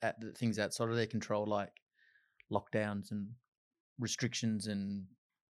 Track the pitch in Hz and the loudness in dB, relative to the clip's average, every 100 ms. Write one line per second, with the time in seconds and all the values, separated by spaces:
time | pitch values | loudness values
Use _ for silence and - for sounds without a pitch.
0 | 113 - 110 - 117 107 101 - 117 117 | -2 -2 -6 0 2 2 0 2 2 2
1 | 110 110 - 107 104 104 98 - _ _ | 2 0 0 0 2 2 0 -8 _ _
2 | _ _ _ _ - 104 - 113 104 101 | _ _ _ _ -2 -2 0 0 0 -2
3 | 98 104 101 120 _ _ _ _ _ - | -4 -4 -4 -10 _ _ _ _ _ -4
4 | 117 - 120 - 113 107 104 101 98 101 | -2 0 0 0 0 0 -2 -2 -2 -4
5 | 95 - _ _ _ | -8 -16 _ _ _